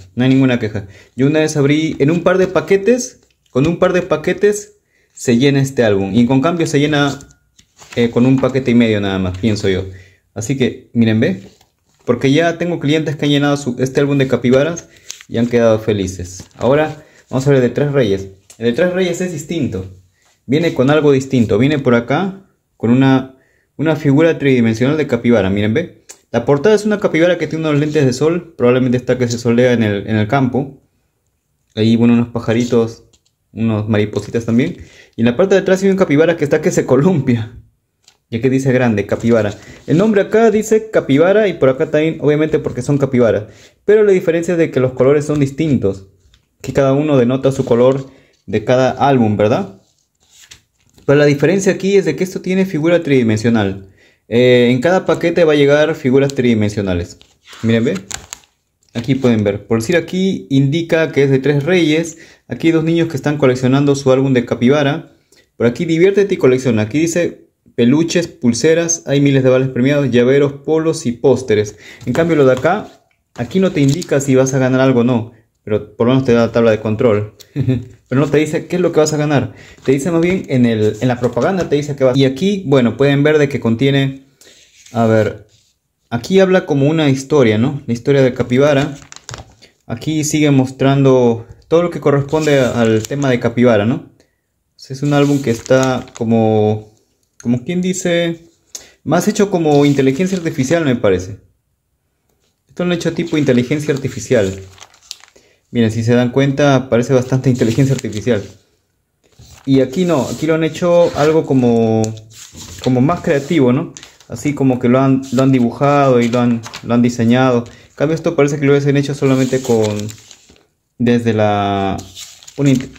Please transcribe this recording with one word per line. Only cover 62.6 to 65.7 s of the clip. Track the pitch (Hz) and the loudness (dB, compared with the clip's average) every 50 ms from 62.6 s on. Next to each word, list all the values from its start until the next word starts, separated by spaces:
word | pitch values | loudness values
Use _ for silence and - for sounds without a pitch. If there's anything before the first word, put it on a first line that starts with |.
| - 165 | 0 0
hay | |
dos | 160 160 156 | 0 2 0
niños | 165 170 165 160 160 | 0 0 0 0 -2
que | - | -4
están | 135 - 147 151 | -4 -4 -4 -2
coleccionando | 147 143 127 123 127 127 123 135 139 143 143 139 | 2 2 0 2 2 0 0 2 2 2 2 0
su | 139 - 131 | 0 2 2
álbum | 127 135 135 139 | 2 2 2 2
de | 131 120 117 | 0 0 -2
capibara. | - 123 113 120 123 143 151 139 139 151 165 - - _ _ _ _ _ _ _ _ _ - | -2 -2 0 2 2 2 2 0 -2 -2 -4 -8 -14 _ _ _ _ _ _ _ _ _ -2
Por | 110 | -2
aquí, | 120 | -2